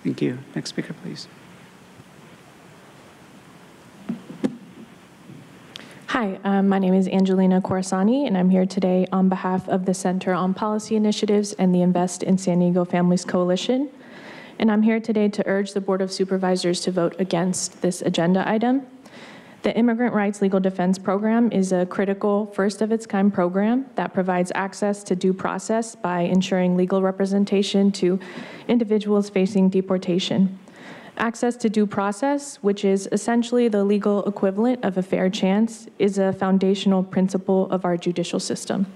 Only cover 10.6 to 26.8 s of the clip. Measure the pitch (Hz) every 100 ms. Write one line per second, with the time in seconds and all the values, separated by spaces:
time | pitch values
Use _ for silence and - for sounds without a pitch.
10.6 | 214 214 214 220 214 208 208 208 208 -
11.6 | 190 180 180 175 180 - - 190 190 175
12.6 | 175 180 175 180 175 180 - 185 180 180
13.6 | - 254 285 - - - - - - -
14.6 | 220 208 220 226 226 214 208 208 - 196
15.6 | 202 202 196 190 190 185 190 190 185 185
16.6 | 180 175 - 180 170 - 190 170 180 185
17.6 | - - 180 185 - 180 170 185 - 220
18.6 | 240 269 269 - - - - - - -
19.6 | - - 240 226 240 214 202 208 196 190
20.6 | 190 190 180 190 - 190 220 226 240 190
21.6 | 185 185 180 - 196 196 208 202 208 -
22.6 | 196 208 220 220 226 196 196 202 175 185
23.6 | 208 247 269 - 180 - 185 180 180 -
24.6 | 196 - 208 202 - 185 185 185 175 180
25.6 | - 220 233 - 175 180 175 185 185 185
26.6 | 180 180